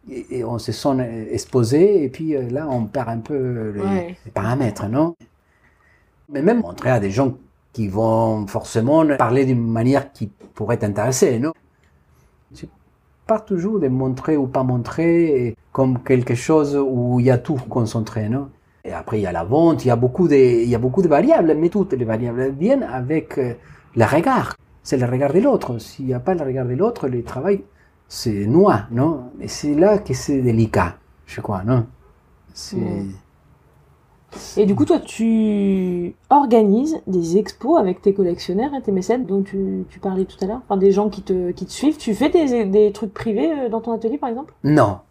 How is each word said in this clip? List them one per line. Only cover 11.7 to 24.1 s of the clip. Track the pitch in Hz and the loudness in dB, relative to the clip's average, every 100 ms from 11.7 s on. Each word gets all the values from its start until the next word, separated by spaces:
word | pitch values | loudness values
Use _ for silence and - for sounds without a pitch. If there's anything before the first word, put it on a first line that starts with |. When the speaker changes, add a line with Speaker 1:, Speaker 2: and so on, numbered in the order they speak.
| _ _ _ _ _ _ _ _ | _ _ _ _ _ _ _ _
Speaker 1:
C'est | - 151 _ _ _ _ _ - | -20 -20 _ _ _ _ _ -4
pas | 220 | -4
toujours | 220 185 190 214 | -2 -4 -2 -2
de | 143 | 0
montrer | 131 131 131 - 156 | 0 -2 -4 0 0
ou | 131 | 0
pas | 139 | -2
montrer | 127 123 117 - 165 170 165 135 120 110 _ | 0 -2 -2 -2 2 2 2 2 -2 -6 _
comme | - 131 123 | 0 0 0
quelque | - 127 123 | 2 0 2
chose | 120 - 156 143 143 | -2 2 2 4 0
où | 135 123 123 123 | 0 0 0 2
il | 123 | 4
y | |
a | 123 | 2
tout | - 139 - | 0 -6 -4
concentré, | 127 110 117 107 113 107 | -4 -2 -4 -4 -6 -4
non ? | 131 135 _ _ _ | -4 -6 _ _ _
Et | - | -12
après, | 85 - 110 | -12 -6 -4
il | |
y | 95 | -2
a | |
la | 85 | -4
vente, | 87 143 165 143 | 0 4 4 4
il | 123 | 2
y | |
a | 117 | 2
beaucoup | 127 127 175 | 2 2 4
de, | 143 | 6
il | 127 117 120 | 6 6 2
y | |
a | 117 | 0
beaucoup | 127 160 | 0 2
de | 175 | 4
variables, | 143 240 320 165 151 | 4 6 4 4 2
mais | 170 | 2
toutes | 208 185 | 0 -2
les | 123 | -2
variables | 113 110 120 117 135 139 | -2 -2 -4 -2 -4 -2
viennent | 190 277 | 0 0
avec, | 160 120 123 160 156 - | 0 -6 -2 -2 -2 -4
euh, | 123 117 - - _ 120 | -4 -6 -16 -20 _ 0
le | |
regard. | 107 | 2